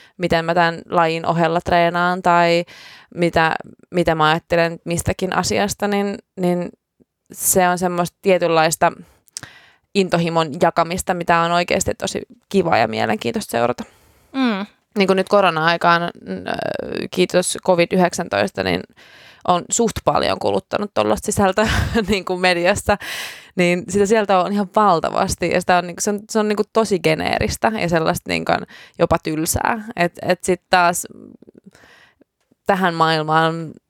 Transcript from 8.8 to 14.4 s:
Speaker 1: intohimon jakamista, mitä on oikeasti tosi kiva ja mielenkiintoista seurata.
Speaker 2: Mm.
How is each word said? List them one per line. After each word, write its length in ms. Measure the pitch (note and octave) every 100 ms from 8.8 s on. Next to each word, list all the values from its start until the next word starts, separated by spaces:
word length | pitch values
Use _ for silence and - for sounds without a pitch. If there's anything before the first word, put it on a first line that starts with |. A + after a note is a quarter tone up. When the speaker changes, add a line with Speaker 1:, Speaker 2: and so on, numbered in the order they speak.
| E3+ - - _ _ - - - _ _ _ G3
Speaker 1:
intohimon 540 | F#3 E3+ E3+ E3 D#3+ D#3
jakamista, 520 | E3+ E3+ E3 F3+ -
mitä 260 | F3+ E3+ E3+
on 120 | E3+
oikeasti 400 | F3 F3 G3 - -
tosi 260 | - - - - -
kiva 280 | G3 E3+ A2
ja 100 | A2+
mielenkiintoista 640 | A2 A2 A3 A#2 A3 -
seurata. 320 | A#2 A#2+ B2 - _ _ _ _
Speaker 2:
Mm. 320 | C4+